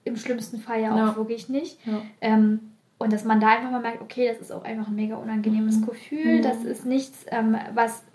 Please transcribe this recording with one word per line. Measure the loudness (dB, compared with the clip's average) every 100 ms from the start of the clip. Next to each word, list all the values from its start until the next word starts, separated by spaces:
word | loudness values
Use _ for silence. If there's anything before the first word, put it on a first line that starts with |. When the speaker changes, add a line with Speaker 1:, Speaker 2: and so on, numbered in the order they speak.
Speaker 1:
im | -8 -6
schlimmsten | -4 -6 -6 -10
Fall | -4 -2
ja | 0
auch | 2
Speaker 2:
Ja. | 2 0
Speaker 1:
wirklich | -4 -6 -4
nicht. | -4 -6 -10 -6
Speaker 2:
Ja. | -6 -6 -4
Speaker 1:
Ähm, | 2 6 6 2 -4 -20 _ -4
und | 0
dass | 0 2
man | 4
da | 6
einfach | 4 2
mal | -4
merkt, | -4 -8
okay, | -8 0 0
das | 0
ist | -8
auch | -10
einfach | -8 -6 -4
ein |
mega | -4 -4 -6
unangenehmes | -4 -2 2 2 4 2
Speaker 2:
Mhm. | 0
Speaker 1:
Gefühl. | -4 -8 -2 4 4
Speaker 2:
Mhm. |
Speaker 1:
Das | 4 0
ist | -4 -6 -2
nichts, | -2 -2 -10 -6
ähm, | 0 2 2 0
was | 0 0 -2 -12